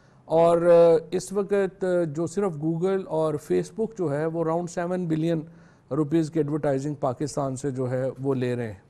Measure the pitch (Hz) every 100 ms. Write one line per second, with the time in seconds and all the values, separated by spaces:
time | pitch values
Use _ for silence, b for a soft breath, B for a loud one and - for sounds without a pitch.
0 | b b - 160 170 170 175 170 170 165
1 | 165 185 - 196 190 202 190 - 185 175
2 | 165 143 165 202 202 151 160 165 190 196
3 | 185 160 156 151 - 180 175 - 220 202
4 | 165 143 160 170 160 165 175 - 170 185
5 | 175 156 165 165 151 B B B B 139
6 | 147 165 151 160 143 151 143 135 143 143
7 | 139 120 147 - 135 131 143 127 127 127
8 | 131 123 135 131 123 123 113 98 _